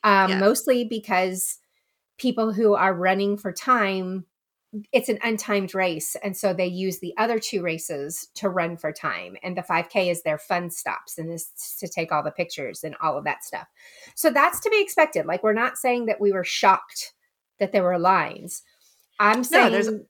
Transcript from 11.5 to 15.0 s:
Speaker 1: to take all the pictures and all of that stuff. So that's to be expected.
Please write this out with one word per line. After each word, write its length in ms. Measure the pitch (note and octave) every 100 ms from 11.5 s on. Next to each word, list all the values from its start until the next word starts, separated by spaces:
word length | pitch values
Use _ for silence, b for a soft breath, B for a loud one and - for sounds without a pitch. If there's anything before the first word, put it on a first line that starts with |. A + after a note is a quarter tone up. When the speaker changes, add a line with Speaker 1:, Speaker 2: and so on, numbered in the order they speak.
| - - -
Speaker 1:
to 80 | F#3
take 240 | - E3
all 100 | D#3
the 80 | D3+
pictures 540 | - E3+ - C3+ -
and 120 | D#3 -
all 160 | D#3+ C#3
of 60 |
that 200 | D3 -
stuff. 220 | - - - B B B B
So 160 | B D#4+
that's 300 | C4+ D#4 F4
to 100 | G#4+
be 100 | G#4+
expected. 460 | G4+ -